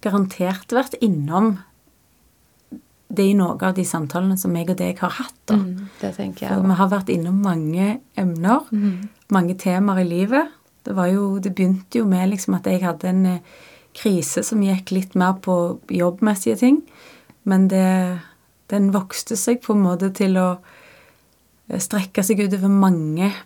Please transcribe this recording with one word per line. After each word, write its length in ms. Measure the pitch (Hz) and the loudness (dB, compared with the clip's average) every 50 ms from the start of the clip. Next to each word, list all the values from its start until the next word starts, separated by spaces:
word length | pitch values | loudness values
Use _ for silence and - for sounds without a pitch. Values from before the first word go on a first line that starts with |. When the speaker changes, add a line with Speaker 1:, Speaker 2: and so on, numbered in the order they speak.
| - | -2
Speaker 1:
garantert 640 | 214 190 202 196 190 - - 180 180 190 190 - _ | 0 0 0 0 0 -2 -4 -4 -4 -4 -6 -6 _
vært 240 | - 240 269 - - - | -2 -2 -2 -2 -4 0
innom 560 | - 220 180 151 143 147 165 185 214 226 202 185 - _ _ _ _ _ _ _ _ _ _ _ _ _ _ _ _ _ _ _ _ _ - - _ _ _ _ _ _ | 0 0 2 0 -2 -2 0 2 2 2 0 -2 -8 _ _ _ _ _ _ _ _ _ _ _ _ _ _ _ _ _ _ _ _ _ -20 -20 _ _ _ _ _ _
det 140 | 214 175 196 | -2 0 2
i 100 | 196 202 | 4 4
noe 220 | 202 185 170 - 147 185 | 4 2 2 0 -2 -2
av 100 | 185 185 | -2 0
de 120 | 190 180 175 | 0 -4 -2
samtalene 480 | - 170 156 139 - 175 185 190 190 190 | -4 -4 -4 -4 -4 -2 0 0 0 0
som 160 | - 185 175 | 0 -2 -2
jeg 140 | 170 170 170 | -2 -2 -2
og 80 | 185 185 | -2 -2
deg 220 | 180 180 180 - | -2 -4 -4 -4
har 140 | 185 180 - | -4 -6 -4
hatt, 220 | - 262 - - _ _ - | -6 -10 -12 -12 _ _ 0
da. 80 | 220 | 0
Speaker 2:
Mm, 320 | 208 190 180 185 185 196 196 - - | 0 0 0 -6 -10 -12 -16 -14 -10
det 80 | - 196 180 - | -10 -10 -8 -6
tenker 260 | 196 190 185 - 196 | -8 -10 -8 -8 -6
jeg 60 | 190 | -4
Speaker 1:
For 100 | 190 196 | -2 0
Speaker 2:
også. 80 | 185 190 | 2 2
Speaker 1:
vi 80 | 190 | 2
har 140 | 175 196 190 | 2 2 2
vært 180 | 202 196 190 190 | 0 -2 -2 -2
innom 280 | 190 175 165 170 185 196 | -2 -2 -2 0 0 0
mange 580 | 202 196 175 160 156 151 160 180 190 202 214 269 - _ _ - | 0 0 0 0 -2 -2 0 0 0 0 -2 -4 -8 _ _ -2
emner, 480 | 196 180 170 165 170 190 233 294 302 - | -2 -2 -2 0 2 2 2 2 0 -2
Speaker 2:
Mhm. 380 | 226 208 202 202 185 180 196 208 _ _ _ _ | -4 0 0 0 -2 -4 -8 -12 _ _ _ _
Speaker 1:
mange 240 | 202 190 175 175 185 185 | 0 2 2 0 -2 -2
temaer 440 | - 190 180 185 202 202 190 185 | -2 -2 0 2 2 2 2 0
i 80 | 185 175 | 0 0
livet. 400 | 170 175 190 208 247 277 330 302 - _ _ _ _ _ _ | 0 -2 0 0 0 0 0 -2 -6 _ _ _ _ _ _
Det 100 | - 202 | -6 -2
var 120 | 190 180 175 | 0 0 2
jo, 320 | 190 196 202 196 196 196 | 2 0 0 -2 -2 -4
det 160 | 185 202 180 | -4 -4 -2
begynte 400 | - 185 185 190 185 - _ - 240 | 0 2 2 2 0 -2 _ -2 0
jo 60 | 226 | 2
med 240 | 202 185 180 185 190 | 2 2 2 2 0
liksom 260 | 208 190 - - 185 | -2 -2 -2 -2 -2
at 80 | 180 - | -2 0
jeg 160 | 190 185 180 | 0 0 0
hadde 240 | 185 175 165 156 - | 0 -2 -4 -2 -2
en, 200 | 185 180 190 190 | 0 2 2 2
eh, 140 | 185 180 175 175 - - - - - - - _ _ _ | 2 0 -2 -8 -14 -20 -20 -20 -20 -20 -20 _ _ _
krise 480 | - - 220 196 175 143 - - 175 - | -4 -2 0 0 0 0 -2 -4 -4 -4
som 160 | - 226 220 | -2 0 0
gikk 300 | 202 196 190 185 190 - | 2 2 0 -2 -2 -2
litt 240 | 190 190 190 - - | -4 -4 -4 -2 0
mer 180 | 190 180 185 185 | 0 2 2 0
på 460 | 190 - 190 185 175 175 175 180 - - - | -2 -2 0 0 0 0 -2 -4 -8 -10 -6
jobbmessige 720 | 185 180 175 180 175 190 - 214 214 202 - 226 220 208 | -2 0 0 0 0 0 0 0 0 0 0 -2 0 2
ting, 240 | 247 247 277 311 - - - - - - - - _ _ - _ _ | 4 4 4 4 2 -4 -20 -20 -20 -20 -20 -20 _ _ -20 _ _
men 220 | 202 190 190 190 190 | 2 4 4 4 4
det, 500 | 190 190 190 185 185 185 185 180 180 175 160 - _ _ _ _ _ _ _ _ | 4 4 4 4 4 2 0 -2 -4 -8 -10 -16 _ _ _ _ _ _ _ _
den 220 | 196 208 202 196 | 0 0 2 2
vokste 460 | 196 208 190 190 - - - - 220 214 | 2 0 -2 -4 -10 -12 -8 -6 -6 -4
seg 240 | - - 240 240 | 0 0 -2 -2
på 120 | - - 214 | 0 0 2
en 100 | 208 196 | 2 4
måte 300 | 180 180 175 190 196 190 | 2 2 0 -2 -4 -2
til 200 | - 202 190 190 | 0 0 2 2
å, 220 | 185 185 185 180 185 - - - - - - - - - _ _ _ _ _ _ _ _ _ _ _ _ - | 2 2 0 0 -4 -10 -20 -20 -20 -20 -20 -20 -20 -20 _ _ _ _ _ _ _ _ _ _ _ _ -8
eh, 80 | - 185 | -6 -6
strekke 440 | 185 - - 208 190 190 _ - 190 | -6 -4 -4 -4 -4 -2 _ -2 0
seg 160 | - 226 196 | 0 0 0
ut 120 | 208 196 190 | 2 0 0
over 140 | 196 185 196 | 0 2 2
mange 640 | 196 196 196 190 180 165 156 156 156 160 180 202 196 - - | 4 6 6 4 4 2 0 -2 -2 0 0 -2 -2 -4 -14